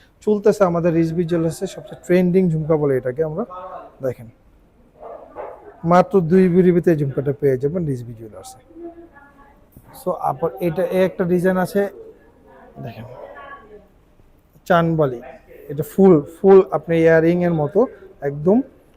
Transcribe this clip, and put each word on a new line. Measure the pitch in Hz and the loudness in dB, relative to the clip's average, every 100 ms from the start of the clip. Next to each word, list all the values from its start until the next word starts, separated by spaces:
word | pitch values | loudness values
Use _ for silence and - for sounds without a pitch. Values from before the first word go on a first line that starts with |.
| _ _ | _ _
চলতেছে | - 208 208 202 | -2 0 2 2
আমাদের | 185 170 170 | 0 0 0
রিজভি | 165 165 165 | 0 -2 -2
জুয়েলার্সের | 165 170 165 160 160 | -2 -2 -2 -6 -10
সবচেয়ে | - - - | -12 -18 -12
ট্রেন্ডিং | - 180 180 180 185 | 0 2 2 2 2
ঝুমকা | 160 151 156 | 0 -2 0
বলে | 147 131 | 0 -2
এটাকে | 127 127 | -2 -4
আমরা। | 156 160 - - 190 - - - | -6 -6 -10 -12 -16 -18 -20 -10
দেখেন, | 131 120 117 _ _ _ _ _ _ - - - - - - - - - | -8 -8 -16 _ _ _ _ _ _ -20 -20 -20 -20 -16 -16 -18 -20 -8
মাত্র | 165 175 180 196 | 0 2 2 0
দুই | 160 185 185 | 2 4 4
ভরির | 175 180 | 4 4
ভিতরে | 175 170 | 2 2
এই | 151 | 0
ঝুমকাটা | 139 147 139 | -2 -4 -4
পেয়ে | 135 143 131 | -2 -2 0
যাবেন | 143 180 156 | -4 -4 -6
রিজভি | 127 117 110 | -6 -10 -18
জুয়েলার্সে। | 110 92 95 - _ 330 339 339 339 285 277 - - _ _ - - - | -18 -20 -20 -20 _ -18 -18 -18 -20 -20 -20 -20 -20 _ _ -20 -20 -12
So, | 180 | -8
আবার | 175 151 139 165 - | -4 -4 -4 -6 -4
এটা, | 175 165 | -4 -2
এ | 175 185 | -2 0
একটা | 185 185 | 0 -2
ডিজাইন | 180 180 180 185 | -2 0 0 0
আছে, | 180 202 202 - - - _ _ _ - - - | -2 -2 -4 -6 -20 -20 _ _ _ -20 -20 -18
দেখেন, | 131 110 - - - - - - - - 190 _ _ _ _ _ _ _ | -16 -16 -18 -18 -20 -20 -20 -20 -20 -20 _ _ _ _ _ _ _ _
চানবালি, | - 175 165 160 143 120 - - _ - - | -2 0 0 0 -2 -4 -14 -20 _ -20 -14
এটা | 147 | -10
ফুল, | 151 - 190 160 | -6 4 6 6
ফুল | 143 - 196 190 185 | 2 0 6 6 6
আপনি | 160 - 165 | -2 -2 2
ইয়ারিংয়ের | 160 165 160 175 175 | 4 4 4 2 0
মতো | 165 143 190 262 - - - | -2 -2 0 -2 -4 -20 -10
একদম | 143 147 160 233 - _ _ | -8 -2 2 2 0 _ _